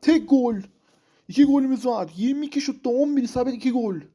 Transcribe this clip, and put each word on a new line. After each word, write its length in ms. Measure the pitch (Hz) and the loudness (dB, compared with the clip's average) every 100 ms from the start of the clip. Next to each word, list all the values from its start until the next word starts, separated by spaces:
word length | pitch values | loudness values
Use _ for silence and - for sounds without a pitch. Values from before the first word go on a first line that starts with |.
Tek 300 | - 320 320 | 4 2 4
gol. 240 | 269 247 214 196 _ _ _ _ _ _ | 2 2 -4 -8 _ _ _ _ _ _
İki 160 | - | 4
golümüz 420 | 285 277 269 262 247 | 4 4 2 -2 -2
var. 240 | 226 170 165 | -4 -6 -4
Yirmi 300 | 226 277 294 | -2 -2 -4
iki 140 | 285 | -6
şutta 300 | 285 - 254 | -6 -6 -2
on 260 | 240 294 285 | 0 2 0
bir 60 | |
isabet, 320 | 240 247 247 | -2 -2 -4
iki 160 | 240 262 | -2 -2
gol. 240 | 247 226 175 - | -2 -2 -6 -10